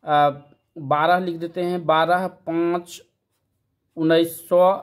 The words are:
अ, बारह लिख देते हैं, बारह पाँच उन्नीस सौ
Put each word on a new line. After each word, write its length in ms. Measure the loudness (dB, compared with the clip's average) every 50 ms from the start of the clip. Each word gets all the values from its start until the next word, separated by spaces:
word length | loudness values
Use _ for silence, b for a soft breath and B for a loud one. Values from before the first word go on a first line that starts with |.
| _
अ, 260 | 0 2 4 4 2 0 -2 -14 _ _ _ _ _ _ -14
बारह 420 | -4 -2 0 2 2 2 2 2
लिख 160 | 0 -4 -6
देते 260 | -8 -10 -10 -6 -6
हैं, 240 | -4 -4 -4 -4 -2
बारह 420 | 0 2 2 2 2 0 0 0 -4
पाँच 720 | -8 _ _ -6 -4 -2 -2 -2 -2 -4 -6 -10 -18 -20 -20 _ _ _ _ _ _ _ _ _ _ _ _ _ _ _ _ _ _ -4
उन्नीस 520 | 0 2 2 2 2 0 -4 -14 -6 0
सौ 220 | 2 4 4 4 2 0